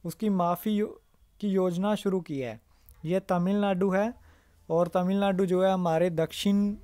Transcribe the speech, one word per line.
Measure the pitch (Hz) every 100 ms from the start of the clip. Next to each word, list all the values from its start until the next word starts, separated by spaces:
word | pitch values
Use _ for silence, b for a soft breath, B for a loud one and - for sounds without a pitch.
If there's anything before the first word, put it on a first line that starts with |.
उसकी | 170 - 220
माफ़ी | 190 170 175 214
यो-, | 208 208 - _ _ _ _
की | 208
योजना | 190 185 175 202
शुरू | 208 202 185
की | 165 143
है? | 123 110 _ b b b
यह | 156 185
तमिलनाडु | 190 180 180 208 202 185 196
है, | 185 214 247 b b b b _
और | 165 175
तमिलनाडु | 185 180 196 202 185 190
जो | 180
है, | 190
हमारे | 190 180 160 180
दक्षिण | 160 160 - 202 202 202 208